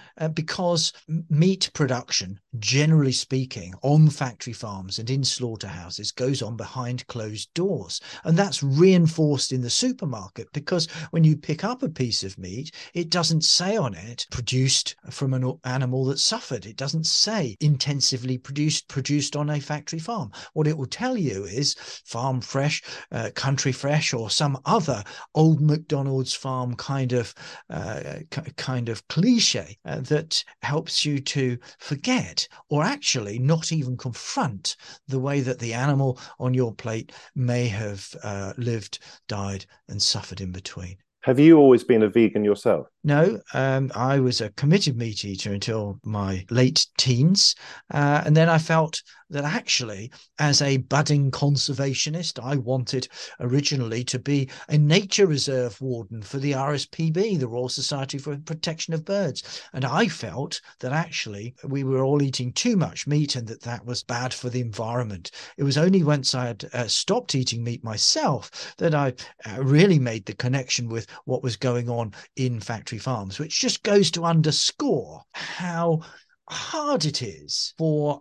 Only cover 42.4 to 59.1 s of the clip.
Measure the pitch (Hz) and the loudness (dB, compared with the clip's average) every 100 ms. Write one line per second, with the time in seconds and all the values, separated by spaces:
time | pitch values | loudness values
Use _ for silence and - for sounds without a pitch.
42.4 | 104 98 120 85 67 _ 147 143 180 226 | 2 4 4 2 0 _ 2 4 4 2
43.4 | - 131 135 135 135 104 131 139 127 117 | -4 -2 0 2 0 0 2 4 2 0
44.4 | 104 - 143 196 175 117 117 98 101 95 | -4 0 4 4 4 -2 -4 -4 -6 -6
45.4 | 104 101 107 110 104 98 107 104 95 92 | -4 -4 -2 -2 -4 -6 -6 -2 -2 -4
46.4 | - 117 127 156 - - 131 120 156 196 | 0 2 4 2 0 0 2 4 4 6
47.4 | - - - - - 147 143 147 156 151 | 4 0 -8 -18 -6 0 2 4 6 6
48.4 | 165 160 160 160 156 - - - _ 143 | 6 4 4 2 2 -4 -12 -20 _ -4
49.4 | 147 220 - - 113 98 113 - - - | -2 -2 0 -2 -2 -8 -12 -16 -16 0
50.4 | 147 143 143 135 123 139 151 147 139 - | 2 4 4 2 2 2 4 2 2 2
51.4 | 143 139 - 135 139 131 151 165 160 - | 2 2 0 -2 -2 -2 -4 -4 -6 -8
52.4 | 120 143 113 131 120 127 - - - - | -4 -2 0 -2 -2 -4 -6 -12 -18 -8
53.4 | 123 135 143 139 117 113 127 123 139 143 | 0 0 2 -2 -2 -4 -4 -4 0 0
54.4 | 131 - - 151 147 175 196 - 196 143 | -2 -8 0 2 4 4 2 4 4 4
55.4 | 143 131 123 101 131 117 98 113 104 139 | 0 -2 -2 -4 -6 -6 -8 -12 -8 -4
56.4 | 143 135 135 147 - - 160 160 220 180 | -2 0 0 -2 -4 -2 0 0 0 0
57.4 | 123 120 127 - 131 143 135 139 131 143 | -2 -4 -4 -4 -4 -4 -6 -6 -8 -10
58.4 | 151 160 170 160 - 160 160 | -8 -6 -6 -6 -6 -6 -2